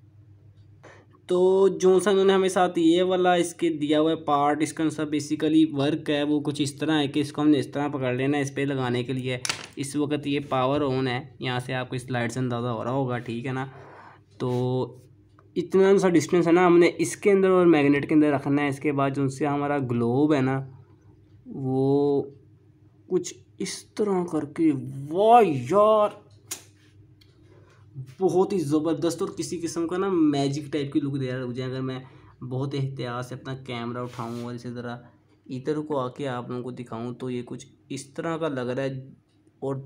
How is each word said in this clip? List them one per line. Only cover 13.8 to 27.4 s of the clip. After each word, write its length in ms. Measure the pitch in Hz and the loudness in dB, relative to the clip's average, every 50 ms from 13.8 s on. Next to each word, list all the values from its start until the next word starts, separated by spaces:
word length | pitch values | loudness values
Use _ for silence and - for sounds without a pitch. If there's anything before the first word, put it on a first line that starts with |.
| - - - - - - - - _ _ _ - | -20 -20 -20 -20 -20 -20 -20 -20 _ _ _ -8
तो 100 | - 127 123 123 127 127 127 127 123 123 127 - - - _ _ _ _ _ _ _ _ _ | -4 -2 -2 -2 0 0 -2 -2 -4 -6 -8 -18 -20 -20 _ _ _ _ _ _ _ _ _
इतना 400 | 180 170 - - 190 190 190 196 196 | -6 -6 0 4 4 6 6 6 6
सा 100 | 170 190 | 4 4
distance 360 | 175 170 139 - - 175 165 | 4 4 2 4 2 2 4
है 60 | 170 165 | 6 4
ना, 140 | 175 185 | 6 6
हमने 220 | 180 170 175 170 165 165 - | 6 6 6 6 6 4 0
इसके 300 | 170 - - - - 208 | -4 -4 -4 0 2 4
अंदर 200 | 202 196 190 190 | 4 4 4 4
और 160 | 185 180 180 170 | 4 6 6 6
magnet 400 | 165 151 139 143 143 143 139 - | 6 6 6 6 4 2 2 4
के 60 | 165 | 4
अंदर 180 | 151 151 151 143 | 4 6 6 2
रखना 300 | 131 - 139 139 143 143 | 0 0 0 0 0 0
है। 60 | 143 | 0
इसके 220 | 135 139 - 151 143 | -2 -2 -2 -2 0
बाद 200 | 139 139 139 135 | 2 0 0 0
जो 80 | 143 139 | 0 -2
उनसे 240 | 135 135 - 151 | -2 -2 -2 -2
हमारा 320 | 147 143 143 143 143 147 143 131 | -2 0 -2 0 0 -2 -2 -2
globe 460 | 120 120 120 117 117 120 131 147 151 156 | -2 -2 0 0 2 2 2 4 4 4
है 100 | 143 131 | 2 2
ना 160 | 131 135 135 135 - - - - _ - _ _ - - _ _ _ - - _ 254 | 0 0 -2 -4 -8 -14 -20 -20 _ -20 _ _ -20 -20 _ _ _ -20 -20 _ -16
वो 720 | 233 147 135 131 131 131 135 135 139 143 143 143 143 143 - - - - - - - _ _ _ _ _ _ _ _ _ _ - | -12 -8 -6 -2 0 0 2 2 2 2 2 2 2 0 -2 -4 -10 -20 -20 -20 -20 _ _ _ _ _ _ _ _ _ _ -4
कुछ 260 | - 180 175 - - - - _ _ _ | -4 -4 -4 -4 -12 -18 -20 _ _ _
इस 220 | 196 180 - - - - _ | -10 -10 -10 -12 -16 -18 _
तरह 260 | - 220 208 196 185 175 170 165 | -4 -2 0 0 -2 -2 -2 -4
करके, 380 | 156 143 139 143 - 170 156 143 131 123 131 135 135 139 147 | -4 -6 -6 -4 0 2 2 2 0 -4 -8 -12 -12 -10 -6
वाह 300 | 156 180 202 220 233 240 | -2 2 6 8 8 8
यार, 800 | 220 185 151 127 120 123 170 202 208 214 220 214 208 202 - - - - - - _ - - - - - _ _ _ _ _ - - _ _ _ _ _ _ _ | 8 6 2 -2 -2 0 2 4 4 4 4 4 2 0 -2 -6 -18 -20 -20 -20 _ -16 -16 -16 -16 -20 _ _ _ _ _ -20 -20 _ _ _ _ _ _ _